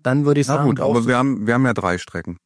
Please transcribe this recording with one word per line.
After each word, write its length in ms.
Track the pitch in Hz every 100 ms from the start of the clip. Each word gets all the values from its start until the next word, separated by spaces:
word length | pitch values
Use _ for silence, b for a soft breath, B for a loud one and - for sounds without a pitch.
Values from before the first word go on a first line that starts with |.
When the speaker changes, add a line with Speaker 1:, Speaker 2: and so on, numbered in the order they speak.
Speaker 1:
dann 220 | - 135 143
würde 160 | 147
ich 60 | 139
Speaker 2:
Na 80 | 139
Speaker 1:
sagen, 120 | 143
Speaker 2:
gut, 140 | -
aber 100 | 110
Speaker 1:
brauchst 140 | 117 117
du 20 |
Speaker 2:
wir 100 | 123
haben, 300 | 135 131 107
wir 60 |
haben 120 | 120 131
ja 80 |
drei 240 | 107 95 87
Strecken. 400 | - 85 82 87